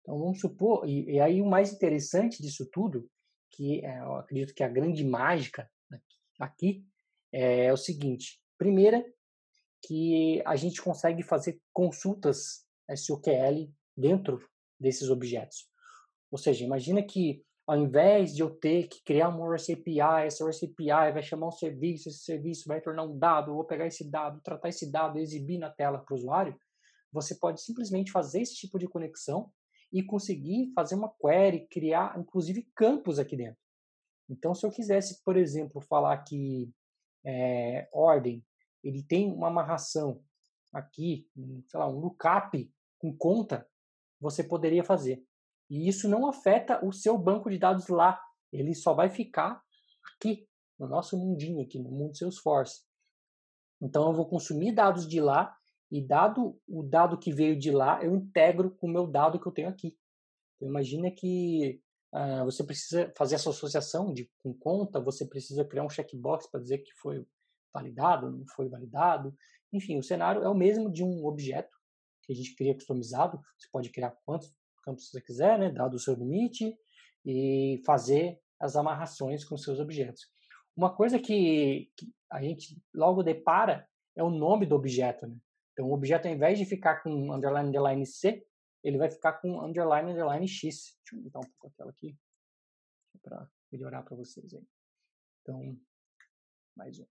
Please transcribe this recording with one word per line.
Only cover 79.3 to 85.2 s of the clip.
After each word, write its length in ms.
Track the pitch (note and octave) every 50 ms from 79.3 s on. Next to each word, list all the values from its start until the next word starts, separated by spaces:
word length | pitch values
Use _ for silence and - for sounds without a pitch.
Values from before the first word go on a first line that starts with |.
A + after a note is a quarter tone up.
| C#3+ D3 -
com 120 | - D3+
seus 240 | C#3+ - D3 C3+ C3+
objetos. 440 | D3+ D3+ D#3+ D3 C3 A#2+ - - - _ _ _ _ _ - - _ _ _
Uma 200 | - F3+ F3+ F#3
coisa 240 | - G#3 A#3 B3+ A#3+
que, 720 | B3 - G#3+ G#3 F3+ D#3+ D#3 D3+ D3 C#3 C3+ D3 - _ _
que 160 | - E3 - _ _ _ _
a 100 | - -
gente 400 | C#3 D3+ E3+ D3 - - D#3 - _ _ -
logo 300 | D#3 D#3 F3+ F#3 F#3+ F3
depara 640 | E3 D#3 D#3+ - E3+ E3 F#3+ A3+ G3 D3+ - - _ _ _ _ _ _
é 80 | - E3
o 60 | E3+
nome 360 | E3+ D#3 D3+ E3 G#3 A3 G3
do 100 | D3 D3
objeto, 520 | C#3+ C3+ C3+ B2+ B2 B2+ B2 A#2 -